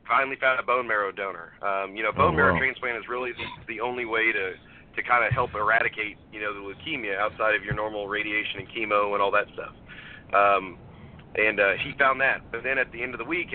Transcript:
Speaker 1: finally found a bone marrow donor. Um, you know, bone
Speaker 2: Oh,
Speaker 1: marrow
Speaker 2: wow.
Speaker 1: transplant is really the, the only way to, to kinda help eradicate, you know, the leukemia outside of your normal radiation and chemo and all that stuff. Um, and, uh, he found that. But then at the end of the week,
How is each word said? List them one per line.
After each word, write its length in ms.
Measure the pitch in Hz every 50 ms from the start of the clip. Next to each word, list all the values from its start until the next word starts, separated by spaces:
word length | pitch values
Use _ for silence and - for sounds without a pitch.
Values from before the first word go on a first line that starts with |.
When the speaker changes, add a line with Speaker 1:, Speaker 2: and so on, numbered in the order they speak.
| - -
Speaker 1:
finally 300 | 117 127 135 135 135 127
found 220 | 135 131 131 117
a 20 | 107
bone 240 | 107 120 127 123 117
marrow 240 | 110 104 101 95
donor. 400 | 90 90 98 98 90 85 85 82 - -
Um, 320 | - 101 98 98 98 95 98
you 100 | 107 110
know, 100 | 107 -
bone 200 | - - - 78
Speaker 2:
Oh, 40 | -
Speaker 1:
marrow 160 | - - -
Speaker 2:
wow. 60 | -
Speaker 1:
transplant 380 | - 131 123 - 127 123 120 110
is 120 | 95 104
really 240 | 120 123 127 123 120
the, 120 | - - - - - - -
the 140 | 117 104
only 240 | 113 123 123 123 123
way 260 | 110 113 110 113 113
to, 220 | 107 104 95 92 87 - - - - - - - -
to 80 | - -
kinda 240 | - 123 120 113 101 -
help 200 | 131 123 101 87
eradicate, 600 | 104 104 107 110 117 120 117 - 110 107 104 95 - - -
you 80 | 110 107
know, 140 | 107 104 104
the 80 | 101
leukemia 580 | 101 98 98 95 - 156 156 135 113 101 95 95
outside 340 | 104 107 - - 110 110 107
of 120 | 104 98
your 100 | 104 104
normal 320 | 107 107 107 107 104 101 98
radiation 520 | 104 104 107 107 104 107 104 - - 101
and 100 | 95 98
chemo 420 | - 117 110 104 104 104 104 101
and 100 | 101 101
all 100 | 101 98
that 160 | 98 104 101 - -
stuff. 220 | - 85 - - - - - - - - - - - - - -
Um, 440 | 98 101 101 101 95 95 92 85 87 - - - - - - - - - - - -
and, 220 | 107 110 107 98
uh, 140 | 101 98 92 90 -
he 80 | 143 - -
found 200 | 139 131 131 131
that. 200 | 135 131 107 92 - -
But 120 | - 117 107
then 160 | 127 135 135
at 120 | 123 -
the 120 | - 117 120
end 100 | 127 123
of 60 | 110
the 60 | 117
week, 240 | 127 165 180 165 - 131